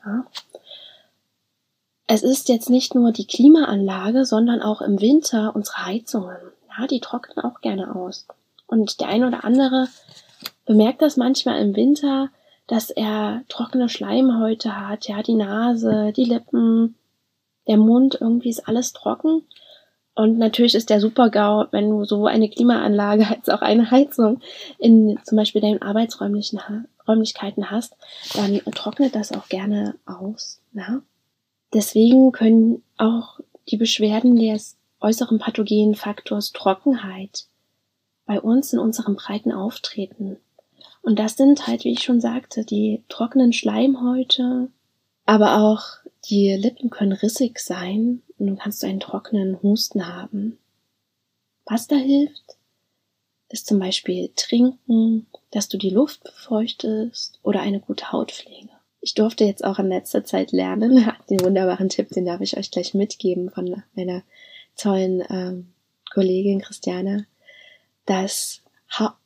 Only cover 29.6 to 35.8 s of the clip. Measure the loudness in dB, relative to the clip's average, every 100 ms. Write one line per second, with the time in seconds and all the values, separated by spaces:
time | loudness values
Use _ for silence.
29.6 | -4 -2 -4 -8 -14 -12 -12 -12 -14 -20
30.6 | _ -14 -8 -8 -10 _ _ _ _ _
31.6 | _ -2 2 4 8 8 6 6 6 6
32.6 | 6 2 _ -2 0 0 -4 -14 -20 _
33.6 | -6 -2 -2 0 0 2 4 6 4 -2
34.6 | -8 -20 _ -4 0 0 0 -2 -2 -4
35.6 | 0 2